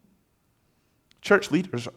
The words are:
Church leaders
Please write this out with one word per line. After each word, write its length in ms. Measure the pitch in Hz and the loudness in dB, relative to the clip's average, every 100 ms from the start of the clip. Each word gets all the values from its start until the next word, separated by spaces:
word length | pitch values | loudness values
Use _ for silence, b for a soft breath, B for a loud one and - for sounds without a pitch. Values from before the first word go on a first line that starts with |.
| _ _ _ _ _ _ _ _ _ _ _ _ | _ _ _ _ _ _ _ _ _ _ _ _
Church 300 | - 202 202 | 2 2 2
leaders 340 | 190 185 120 117 | -2 -2 -6 -6